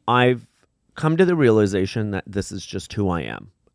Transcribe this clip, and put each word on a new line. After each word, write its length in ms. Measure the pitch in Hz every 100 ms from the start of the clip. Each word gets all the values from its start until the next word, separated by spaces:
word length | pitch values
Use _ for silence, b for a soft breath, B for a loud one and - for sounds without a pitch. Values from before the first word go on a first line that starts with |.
| -
I've 380 | 120 123 123 - _ _ _ _
come 220 | - 156 165
to 80 | 180
the 100 | 170
realization 760 | 127 110 101 98 95 117 107
that 120 | 98 -
this 260 | 98 92
is 120 | 98
just 280 | - 98 -
who 140 | - 98
I 120 | 85
am. 280 | 60 55 - _ _